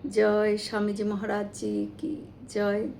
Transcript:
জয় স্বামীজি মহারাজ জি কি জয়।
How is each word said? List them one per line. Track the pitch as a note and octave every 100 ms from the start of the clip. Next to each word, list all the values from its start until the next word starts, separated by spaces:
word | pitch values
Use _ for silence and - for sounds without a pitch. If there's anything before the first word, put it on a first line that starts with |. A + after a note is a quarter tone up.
| C#4
জয় | G#3 G#3+ G#3 G#3+ G#3
স্বামীজি | - G#3+ G#3 G3+
মহারাজ | G#3 G3+ G#3+ G#3 G3+
জি | - G#3+ G#3 G#3 -
কি | - - - - -
জয়। | G#3 G3+ G3+ A#3